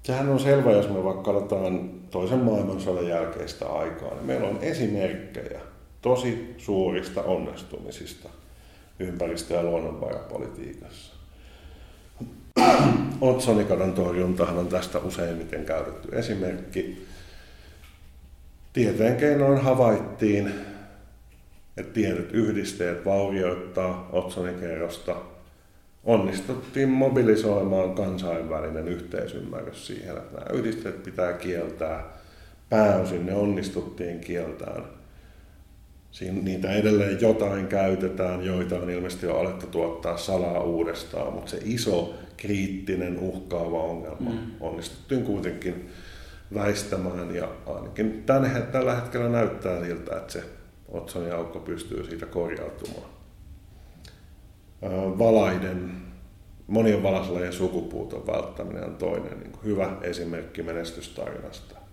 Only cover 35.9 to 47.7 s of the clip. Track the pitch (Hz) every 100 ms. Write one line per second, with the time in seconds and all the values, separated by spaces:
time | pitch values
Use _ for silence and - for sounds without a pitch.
35.9 | - - - 92 95 95 92 95 101 107
36.9 | 104 98 98 113 110 101 98 92 98 95
37.9 | 95 92 95 90 90 92 90 90 90 87
38.9 | 90 90 90 90 - 90 92 87 85 82
39.9 | 82 87 85 - 95 87 85 80 82 82
40.9 | 85 - - - 87 - 87 104 120 113
41.9 | 87 85 - - - 101 101 98 92 95
42.9 | 92 90 87 92 92 87 87 85 82 80
43.9 | 85 80 78 120 113 - - 82 82 85
44.9 | - - 131 101 98 90 - 90 87 -
45.9 | - - - - - - 104 101 104 -
46.9 | 95 90 87 87 87 82 - -